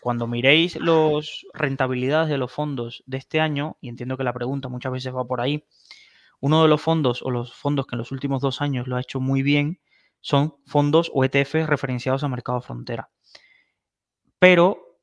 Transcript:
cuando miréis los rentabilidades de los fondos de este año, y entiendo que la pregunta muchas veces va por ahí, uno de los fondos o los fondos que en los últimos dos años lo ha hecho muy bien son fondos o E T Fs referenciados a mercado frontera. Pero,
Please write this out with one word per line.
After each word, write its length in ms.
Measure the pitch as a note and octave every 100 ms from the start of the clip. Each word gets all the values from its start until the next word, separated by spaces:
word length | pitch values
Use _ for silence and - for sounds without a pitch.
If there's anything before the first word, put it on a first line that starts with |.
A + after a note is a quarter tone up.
cuando 260 | A#2+ A#2+ A#2
miréis 500 | A#2+ B2+ D#3 E3+ D#3+
los 720 | E3+ D#3+ D#3 D3+ D3+ - -
rentabilidades 720 | - C#3 C3+ C3 B2+ B2+ D3+ D#3+
de 80 | C#3+
los 160 | B2+
fondos 500 | - D3+ C#3 A#2 - -
de 100 | C3
este 240 | - D#3
año, 380 | D#3 C#3+ D3 -
y 80 | B2
entiendo 300 | A#2 B2 C3
que 60 |
la 100 | C3
pregunta 340 | A#2+ A#2+ C#3 C3
muchas 240 | B2 C3
veces 220 | B2+ B2+
va 120 | B2+ B2
por 140 | B2
ahí, 240 | B2+ D3+ - _ - - _ _ _ -
uno 240 | C#3 D#3
de 60 | D#3+
los 140 | D3+
fondos 400 | - E3 C#3 A#2+
o 80 | -
los 240 | B2 A#2+
fondos 320 | - C#3+ D3 C3
que 80 |
en 60 | A#2+
los 120 | A2+
últimos 300 | C3+ C#3 C3+
dos 180 | C3+ B2+
años 260 | D3 C3 B2
lo 100 | B2+
ha 40 |
hecho 200 | B2+ C3
muy 220 | C3 C3+
bien 380 | C#3 D3 D3 F3 _ _ _ _
son 340 | - C#3+ D3+ - -
fondos 440 | D3 D3 D3+ E3
o 100 | -
E 60 | C3
T 100 | C#3
Fs 220 | C#3 D#3+ D#3
referenciados 560 | C#3+ C3 B2 C3 C3
a 40 | C#3+
mercado 320 | B2 - B2+
frontera. 480 | - A#2+ A#2+ A#2 - _ _ - _ _ _ _ _ _ _ _ _ -
Pero, 600 | F#3 F3+ F3 - - _